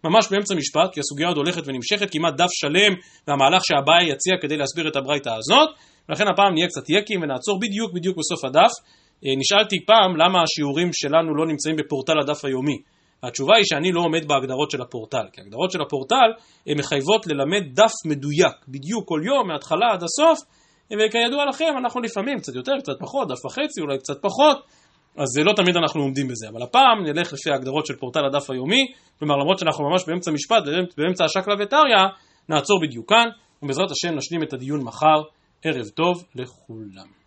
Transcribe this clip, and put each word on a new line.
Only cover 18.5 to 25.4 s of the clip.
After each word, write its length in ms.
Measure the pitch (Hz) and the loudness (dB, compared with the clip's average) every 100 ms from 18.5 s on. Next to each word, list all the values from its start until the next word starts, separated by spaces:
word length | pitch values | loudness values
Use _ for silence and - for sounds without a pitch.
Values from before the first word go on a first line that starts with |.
| - - | 0 -16
בדיוק 400 | 135 139 226 - | -14 -8 -8 -4
כל 120 | 151 | -4
יום, 240 | 175 277 208 | 0 0 0
מההתחלה 380 | 151 - 165 233 | -6 -4 0 0
עד 100 | 190 | 0
הסוף, 360 | 170 - 320 311 - _ _ _ _ | -4 2 2 2 -4 _ _ _ _
וכידוע 520 | 208 214 233 233 277 285 | -2 0 2 0 0 -2
לכם, 240 | 269 320 277 | 0 -2 0
אנחנו 220 | 254 254 | -4 -4
לפעמים 380 | 226 208 220 254 | -6 -4 -4 -6
קצת 160 | 180 | -6
יותר, 180 | 127 127 277 | -10 -4 -4
קצת 140 | - 139 | -4 -10
פחות, 280 | - 277 208 | -6 -6 -6
דף 160 | 127 | -6
וחצי, 360 | 127 247 294 - | -8 -6 -6 -6
אולי 180 | 151 139 | -6 -6
קצת 240 | - 143 | -6 -6
פחות, 340 | 202 185 294 277 _ _ _ _ _ - | -4 4 4 4 _ _ _ _ _ -6
אז 120 | 135 | -2
זה 100 | 127 | 2